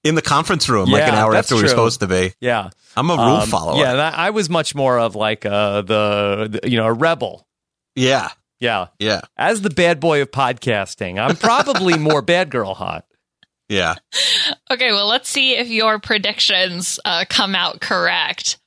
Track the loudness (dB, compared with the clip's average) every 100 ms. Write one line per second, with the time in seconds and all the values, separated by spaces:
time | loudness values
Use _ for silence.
0 | 2 0 2 0 2 0 2 2 4 4
1 | 4 4 4 2 2 2 4 4 2 0
2 | 0 0 0 -2 -2 -2 -4 _ _ -4
3 | 0 2 2 2 2 -2 0 0 2 0
4 | -2 -2 -2 -2 -2 -2 -2 -2 0 2
5 | 0 0 -2 -2 -2 0 0 -2 0 2
6 | 2 2 0 0 -2 -4 0 2 2 2
7 | 0 0 -6 -10 _ _ _ _ _ -2
8 | 2 2 -2 -12 _ _ -2 -2 -4 _
9 | -2 -2 -6 -2 -2 0 -2 2 2 2
10 | 2 2 0 0 -2 -2 -2 -2 -4 -8
11 | -6 -2 -2 0 2 2 0 0 0 0
12 | 2 0 2 0 0 -4 -4 -6 -8 -8
13 | _ _ _ _ _ _ _ 0 0 -2
14 | _ -4 0 0 -2 -6 _ -2 0 0
15 | 0 -2 -2 -2 0 0 -2 0 0 0
16 | 0 -2 0 0 0 2 0 -2 -6 -6
17 | -4 -4 -2 -2 0 0 -2 -4 -4 0
18 | 0 0 -2 -4 -6 -8